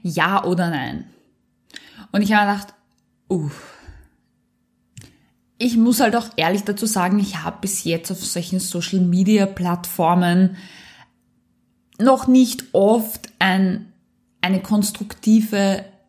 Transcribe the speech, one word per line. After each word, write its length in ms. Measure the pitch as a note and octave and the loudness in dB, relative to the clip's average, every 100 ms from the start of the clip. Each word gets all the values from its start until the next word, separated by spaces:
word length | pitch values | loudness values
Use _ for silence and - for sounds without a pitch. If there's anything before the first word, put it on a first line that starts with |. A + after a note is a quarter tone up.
ja 420 | F3 D#3+ E3 G3 | -6 0 0 0
oder 280 | E3+ F3 E3+ | 0 -2 -2
nein? 340 | D3 B2+ - - _ _ _ _ _ _ - - - - | -4 -6 -10 -14 _ _ _ _ _ _ -20 -20 -20 -4
Und 120 | G3+ | -2
ich 100 | G3+ | 2
habe 180 | G#3+ G3+ | 2 2
gedacht, 220 | G3+ - - _ _ _ _ - | -2 -6 -20 _ _ _ _ -6
uff. 440 | F#3 D3 - - - - - - _ _ _ _ _ _ _ _ - - _ _ _ _ - | -4 -4 -10 -20 -20 -20 -20 -20 _ _ _ _ _ _ _ _ -20 -20 _ _ _ _ -4
Ich 180 | A#3+ A#3 | -2 2
muss 220 | A#3 A#3+ | 2 4
halt 160 | A#3 A#3 | 2 0
auch 140 | A3+ - | -4 -4
ehrlich 260 | D#3+ G3+ | -2 -2
dazu 240 | G3+ G3+ A3 | -4 -4 -2
sagen, 320 | G3 F3+ G#3 | -2 0 0
ich 240 | G3 D#3+ | 0 -6
habe 140 | D#3+ - | -10 -8
bis 220 | F#3+ - | -8 -6
jetzt 260 | E3 E3 - | -4 -4 -6
auf 140 | F3+ - | -10 -8
solchen 340 | F3 E3+ F#3 | -8 -4 -4
Social-Media-Plattformen 2000 | F#3 F3 - F#3+ F3+ F3+ F#3+ G#3+ G3 G3 F3+ F3 - - E3 F3 F3 F3+ F#3 - - - - - - _ _ _ _ _ _ _ _ - | -4 -6 -2 0 2 2 4 4 2 -2 -4 -4 -6 0 2 4 4 4 2 0 -18 -20 -20 -20 -20 _ _ _ _ _ _ _ _ 0
noch 260 | A#3+ C4 C4 | 2 2 4
nicht 380 | B3+ B3 - - | 4 4 -2 -2
oft 560 | F3+ G3 A3+ A3 - - - | 2 4 2 -2 -10 -12 -2
ein, 560 | F#3+ F#3+ F#3+ F#3 - _ _ _ _ - | 0 2 0 -2 -10 _ _ _ _ -6
eine 180 | F3+ F#3+ | -2 -2
konstruktive 1200 | - G#3+ G#3 - G#3 - G#3+ A3 G#3+ G3+ G3 F#3+ - _ | 0 0 0 -6 -12 -6 2 2 2 0 0 -2 -8 _